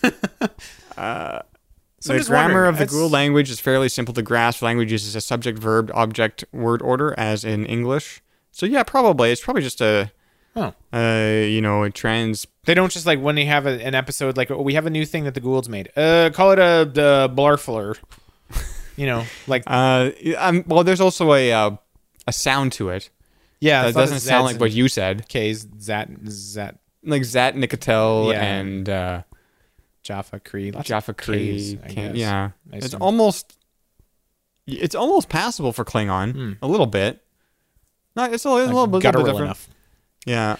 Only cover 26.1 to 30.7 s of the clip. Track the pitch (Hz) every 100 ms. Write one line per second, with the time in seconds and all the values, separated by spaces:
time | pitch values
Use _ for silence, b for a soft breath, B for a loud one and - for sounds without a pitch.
26.1 | - 107 101 98 104 101 - _ _ -
27.1 | 143 123 123 131 131 123 117 - 113 110
28.1 | 110 110 107 104 98 98 98 95 95 90
29.1 | 87 - _ _ _ _ _ _ _ -
30.1 | 98 - 101 - 101 98